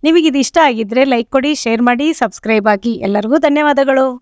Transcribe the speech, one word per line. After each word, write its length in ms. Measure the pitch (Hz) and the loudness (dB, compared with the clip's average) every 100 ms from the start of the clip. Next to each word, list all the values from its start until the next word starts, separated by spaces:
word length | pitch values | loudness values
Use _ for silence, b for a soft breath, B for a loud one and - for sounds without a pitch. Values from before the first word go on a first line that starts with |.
| 294 | 2
ನಿಮಗಿದು 320 | 330 320 277 | 2 2 0
ಇಷ್ಟ 140 | 269 - 311 | 0 2 2
ಆಗಿದ್ರೆ 340 | 226 214 226 277 | 0 -4 0 0
ಲೈಕ್ 180 | 247 233 269 | 0 0 -2
ಕೊಡಿ, 160 | 269 302 | -2 -4
ಶೇರ್ 200 | - 226 240 | -2 0 0
ಮಾಡಿ, 200 | 247 294 330 | 0 -2 -2
ಸಬ್ಸ್ಕ್ರೈಬ್ 480 | 220 - - 220 208 | -4 -6 -2 0 0
ಆಗಿ. 180 | 202 233 226 - | -2 -2 -4 -2
ಎಲ್ಲರಿಗೂ 300 | 208 214 294 302 | -2 0 0 2
ಧನ್ಯವಾದಗಳು. 600 | 285 294 277 269 269 262 247 | 2 0 0 2 0 0 -4